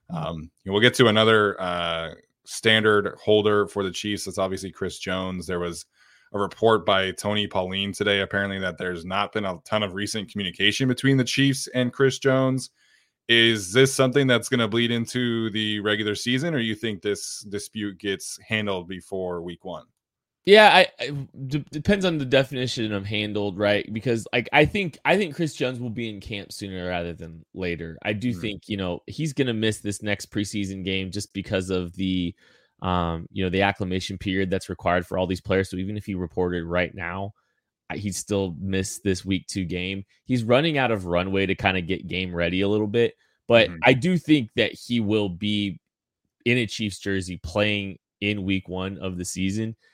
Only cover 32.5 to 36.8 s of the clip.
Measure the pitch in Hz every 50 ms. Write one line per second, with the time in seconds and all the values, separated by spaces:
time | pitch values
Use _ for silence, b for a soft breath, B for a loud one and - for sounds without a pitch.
32.5 | b b b b b b - 92 90 90 85 85 82 82 85 - - 98 95 90
33.5 | 87 95 98 98 98 - 104 90 92 92 - - 98 92 - 101 92 95 98 92
34.5 | 90 95 - - 92 - - 87 87 90 87 - 92 92 92 87 92 90 - -
35.5 | 95 95 95 - - 92 95 98 104 104 - - 98 90 90 82 - 92 90 90
36.5 | 87 87 82 82 87 90